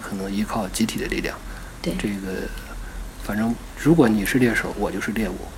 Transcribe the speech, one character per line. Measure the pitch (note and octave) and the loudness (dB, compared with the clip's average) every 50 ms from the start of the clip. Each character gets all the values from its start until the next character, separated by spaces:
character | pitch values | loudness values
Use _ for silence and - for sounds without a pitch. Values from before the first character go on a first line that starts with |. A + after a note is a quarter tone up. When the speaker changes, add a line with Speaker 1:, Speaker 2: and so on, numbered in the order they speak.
| - | -2
Speaker 1:
可 | - G#2 | -6 -6
能 | G2 F#2+ G2 | -4 -4 -2
依 | G2 G2+ G#2+ | -2 0 0
靠 | - - A#2 G2+ F#2 | 0 0 -2 -2 -2
集 | - - A2+ | 0 0 0
体 | G#2+ - - | 0 0 -2
的 | B2 | -2
力 | A2+ - - | -2 0 -2
量。 | F3 - - - - - - - - - - - | -2 -2 -4 -6 -10 -12 -12 -12 -12 -14 -12 -6
Speaker 2:
对。 | - F3 - F#3 | -4 -4 -2 0
Speaker 1:
这 | - G#2+ | -2 -2
个， | G2+ - F#2+ F#2+ F#2 - - - - - - - - - - - - - - - - - - | -2 -2 -4 -4 -4 -4 -4 -6 -8 -8 -10 -10 -10 -10 -10 -8 -8 -10 -10 -10 -10 -10 -8
反 | - G#2 | -4 -2
正 | G#2+ A2+ A2+ A#2+ - - - - - | 0 0 0 0 -2 -6 -10 -10 2
如 | - C#3+ E3+ | 4 6 8
果 | E3 C3+ | 8 8
你 | A2+ G#2+ G#2+ G2 | 8 6 4 4
是 | - - C3 | 2 4 6
猎 | B2+ A#2 A2+ | 6 6 4
手， | - - - - G2+ | 2 0 -2 -2 -2
我 | G2+ - | -2 -2
就 | F2+ G2 | -2 -2
是 | - - G#2 | -2 -2 0
猎 | A2 A2 F2+ | 0 0 0
物； | - - - - - | -2 -4 -8 -10 -10